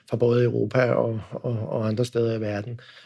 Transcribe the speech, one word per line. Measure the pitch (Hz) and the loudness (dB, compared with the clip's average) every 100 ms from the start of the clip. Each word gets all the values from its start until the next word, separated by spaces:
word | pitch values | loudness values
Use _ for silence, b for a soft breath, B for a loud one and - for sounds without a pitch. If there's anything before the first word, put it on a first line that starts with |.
| B | B
fra | 117 | 0
både | 120 120 | 4 4
Europa | 120 117 107 131 | 4 2 0 2
og, | 123 - 117 113 - | 2 2 0 -2 -8
og, | - 127 113 113 | -8 -4 -4 -4
og | - 110 | -2 -2
andre | 110 117 | 0 -2
steder | 117 113 113 | 0 0 0
i | |
verden. | 107 104 113 120 b b | -2 -4 -6 -12 b b